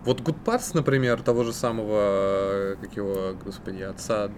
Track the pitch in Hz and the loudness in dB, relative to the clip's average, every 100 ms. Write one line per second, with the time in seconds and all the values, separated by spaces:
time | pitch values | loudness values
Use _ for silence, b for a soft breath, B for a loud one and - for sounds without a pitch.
0 | - 98 117 156 - 240 - 170 143 135 | 0 0 0 -2 0 0 0 0 2 4
1 | 127 117 120 120 117 113 123 117 104 107 | 4 2 2 2 2 0 -2 -2 0 2
2 | 101 98 98 98 98 98 98 98 101 - | 4 4 4 2 2 0 -2 -4 -8 -6
3 | 101 98 95 92 95 - - 95 95 95 | -4 -2 -4 -6 -10 -10 -10 -8 -8 -8
4 | - 110 104 | -2 -2 -2